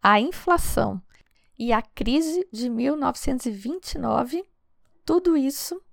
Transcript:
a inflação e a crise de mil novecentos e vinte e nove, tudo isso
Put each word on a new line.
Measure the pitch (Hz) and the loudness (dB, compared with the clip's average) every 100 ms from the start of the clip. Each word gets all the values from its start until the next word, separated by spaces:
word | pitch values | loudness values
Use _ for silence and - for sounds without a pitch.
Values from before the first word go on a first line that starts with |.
a | 196 208 | 6 4
inflação | 254 - - 339 - - 214 196 - _ _ _ _ _ | 4 -4 2 2 2 0 0 -4 -10 _ _ _ _ _
e | 240 | 0
a | 226 | 0
crise | 233 - 214 277 320 339 370 | 0 -6 0 2 2 -2 -4
de | 220 247 | -4 -4
mil | 233 254 302 | -2 -2 0
novecentos | 262 - - 254 254 | -2 -2 -2 -2 -4
e | |
vinte | 202 208 349 - | -6 -8 -8 -8
e | - | -6
nove, | 233 220 247 320 381 _ _ _ _ _ | -2 0 0 -4 -8 _ _ _ _ _
tudo | - 330 359 320 | 0 2 4 2
isso | 269 285 - 359 _ | 2 -2 -8 -10 _